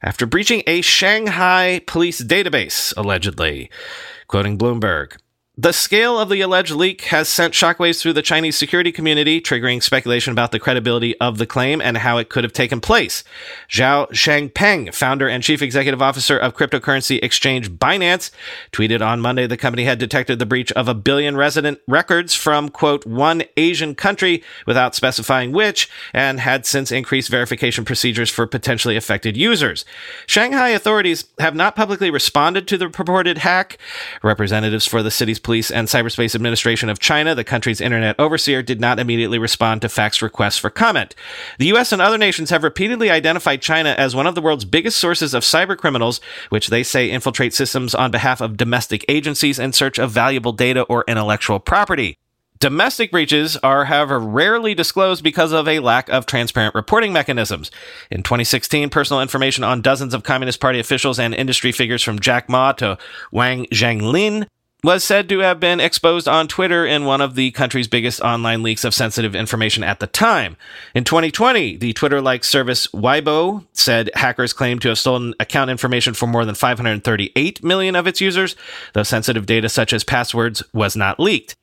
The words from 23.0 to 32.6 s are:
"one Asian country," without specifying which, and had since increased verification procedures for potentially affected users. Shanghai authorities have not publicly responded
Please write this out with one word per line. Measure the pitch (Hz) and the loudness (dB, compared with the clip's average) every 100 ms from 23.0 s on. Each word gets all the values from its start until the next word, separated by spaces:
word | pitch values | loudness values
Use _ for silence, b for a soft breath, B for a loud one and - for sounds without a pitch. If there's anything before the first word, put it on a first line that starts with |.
| 113 | -2
"one | 117 147 165 160 - | 0 2 2 -2 0
Asian | 165 165 156 | 0 0 -4
country," | 143 180 202 185 170 B B - | -2 -2 0 0 0 B B -2
without | 120 127 - | 2 2 2
specifying | 127 - 113 131 123 | -2 -2 0 0 0
which, | 156 214 202 - B B 123 | 0 0 0 -4 B B -2
and | 135 131 | 0 0
had | 123 135 117 | 0 0 0
since | 139 135 | -2 -2
increased | 123 127 135 127 | -4 -2 -2 0
verification | 127 120 120 127 117 107 | -2 -2 -2 -2 -2 -4
procedures | 123 127 113 117 | -2 -2 0 -2
for | - 113 | -2 -4
potentially | 120 - 117 123 107 | -2 -4 -2 0 -2
affected | - 101 113 107 | -2 -4 -2 0
users. | 202 220 135 78 - B B B B | 0 2 0 -2 -10 B B B B
Shanghai | - 240 269 254 | 2 2 2 2
authorities | 214 214 214 202 165 - - | 2 2 2 2 -2 -6 0
have | 160 | 0
not | 156 190 208 | 2 0 2
publicly | 214 202 190 | -2 0 0
responded | 147 - 147 151 185 | 0 2 2 2 0